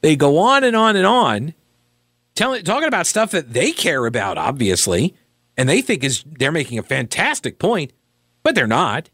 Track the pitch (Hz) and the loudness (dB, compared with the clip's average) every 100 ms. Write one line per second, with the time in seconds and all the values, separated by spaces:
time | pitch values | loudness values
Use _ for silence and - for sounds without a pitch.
0 | 156 147 143 147 226 277 262 226 220 202 | 4 4 4 4 4 4 2 2 2 4
1 | 185 247 170 104 139 - _ _ _ _ | 4 4 2 0 -4 -10 _ _ _ _
2 | _ _ _ - 233 254 175 233 311 226 | _ _ _ -4 -2 -2 -2 -2 0 -2
3 | 165 214 220 190 131 117 220 339 - 139 | -2 -2 -2 -2 -4 -2 -2 -2 -2 0
4 | 117 117 98 80 92 139 107 90 - 90 | -2 -2 -4 -4 -4 -2 0 0 0 0
5 | 160 _ _ _ _ - 131 190 - 196 | 0 _ _ _ _ -4 0 0 0 -2
6 | 135 - 143 156 135 160 117 117 98 135 | -2 -6 -10 -4 -2 -2 -4 -6 -4 -4
7 | 117 - 233 294 - - 185 233 143 _ | -4 -4 -2 -2 -8 -4 -2 -2 -4 _
8 | _ _ _ _ 311 233 117 120 180 208 | _ _ _ _ 0 0 2 2 2 -2
9 | - | -8